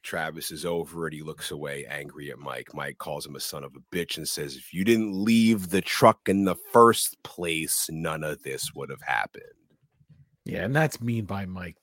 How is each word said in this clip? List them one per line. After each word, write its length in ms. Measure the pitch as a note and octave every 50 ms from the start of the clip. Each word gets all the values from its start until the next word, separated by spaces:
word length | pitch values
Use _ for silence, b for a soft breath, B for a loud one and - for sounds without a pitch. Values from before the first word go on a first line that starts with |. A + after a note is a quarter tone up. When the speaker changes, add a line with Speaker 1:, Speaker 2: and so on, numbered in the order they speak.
| -
Speaker 1:
Travis 480 | - - E2+ D#2+ D#2+ D#2+ E2 - -
is 140 | E2+ D2+ F2
over 420 | F2 E2+ E2+ D#2+ - E2+ E2+ E2
it. 80 | D#2+ D#2
He 80 | D2+ D#2
looks 280 | D#2 D2 - - -
away, 360 | - C#2+ D2+ C#2+ C#2+ C#2+ C2+
angry 440 | A#1 D2 C#2+ C#2+ C#2+ - D2+ C#2+ C#2+
at 80 | B1 A#1+
Mike. 360 | C#2 C#2 B1+ B1 - - -
Mike 240 | D2+ C#2+ C#2+ C2+ -
calls 280 | - D#2+ D2+ D2 -
him 80 | D2 C#2
a 40 | -
son 240 | - - D#2+ D2 C#2
of 100 | C2+ C2+
a 180 | C2+ - _ -
bitch 200 | F2 E2 - -
and 120 | E2 D2+ -
says, 280 | - E2 D2+ C#2+ C2+
"If 160 | C2 - - -
you 100 | F2 F#2+
didn't 400 | A2+ A#2 A2 A2 G#2 F#2+ F#2+ G#2
leave 460 | A2+ A2+ A2+ A2+ A2+ A2+ G2+ F#2 E2+
the 100 | F#2 F#2+
truck 480 | - - - - C3 A2+ G#2+ - - G#2+
in 160 | F#2+ G2 G2
the 120 | F#2+ F2 - - - -
first 500 | A#2+ A#2 A#2 G#2+ - - - - - -
place, 640 | - - - F2 E2+ E2 E2 D#2+ D2 - - - -
none 320 | D#2+ D#2+ E2 E2 D#2 D#2 D#2
of 180 | D2+ D2+ - -
this 320 | C2+ C2 C2 - - -
would 160 | C#2+ C#2 C2
have 120 | C2+ C#2 -
happened." 420 | C#2 B1+ A1 G1+ - - - - - - _ _ _ _ _ _ _ _ _ _ _ - - - _ _ _ _
Speaker 2:
Yeah, 200 | - - E2 F2+
and 100 | A2+ C3+
that's 240 | D#3 D#3 C#3+ - -
mean 240 | A#2 A#2+ A#2 A2+ G#2
by 220 | F2+ G2 G2 G2
Mike, 300 | F#2 F#2 F#2 F2+ E2+ E2 -